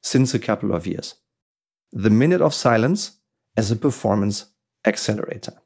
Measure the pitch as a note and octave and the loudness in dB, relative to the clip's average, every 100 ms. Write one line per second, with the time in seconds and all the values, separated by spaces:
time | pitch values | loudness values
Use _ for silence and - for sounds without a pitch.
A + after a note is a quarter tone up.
0 | - B2+ B2+ A#2 - G#2+ G#2 F2+ F2+ - | 0 2 2 0 -2 -2 -2 -2 -4 -8
1 | - - _ _ _ _ _ _ _ - | -10 -18 _ _ _ _ _ _ _ -2
2 | G#2 G#2+ C#3+ F3+ D#3 C#3+ B2+ A2+ A#2+ G3+ | 2 4 4 4 2 2 2 2 2 0
3 | - _ _ _ _ - G2+ A2+ C#3+ - | -4 _ _ _ _ -2 0 0 0 -2
4 | G#2+ G#2 G2+ G2+ - _ _ _ - - | 0 0 0 -4 -10 _ _ _ -2 -2
5 | - G#2 - A2 - - | -2 -4 -6 -10 -14 -18